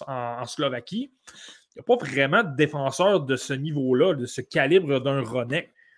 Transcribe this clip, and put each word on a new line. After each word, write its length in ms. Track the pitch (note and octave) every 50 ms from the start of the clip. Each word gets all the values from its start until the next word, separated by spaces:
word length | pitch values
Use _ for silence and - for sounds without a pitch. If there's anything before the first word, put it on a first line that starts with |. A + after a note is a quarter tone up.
| -
en, 360 | - C3+ B2+ A#2+ A#2+ A#2+ A#2+
en 20 | C3
Slovaquie, 680 | - - - D3 C#3 B2+ B2 - - F3+ A3 C4+ C#4 _ _ _ - - - - - - - _ _ -
il 40 | -
n'y 20 |
a 20 |
pas 140 | - - B3
vraiment 480 | A#3+ - C3+ B2+ C#3 C#3 C3+ E3 A3 A#3
de 100 | E3+ C3+
défenseur 680 | B2 D3+ C#3+ D3+ C#3+ C3+ C3+ - - F3 G3+ G#3 F3+
de 120 | C#3+ B2+ C3+
ce 200 | B2 - - C#3
niveau-là, 600 | C3 C#3+ D#3+ D3+ C#3+ C3 B2+ B2+ B2 D#3 F#3+ E3+
de 120 | C3 B2
ce 140 | B2 - -
calibre 600 | B2+ - - E3 C3+ C#3 E3+ F#3+ F3+ C#3+ C#3 C3
d'un 240 | B2 C#3 C#3 C#3 B2+
Hronek. 480 | A2 A#2+ B2+ A#2+ A#2+ C#3 E3+ E3+ - _ _ _ _ _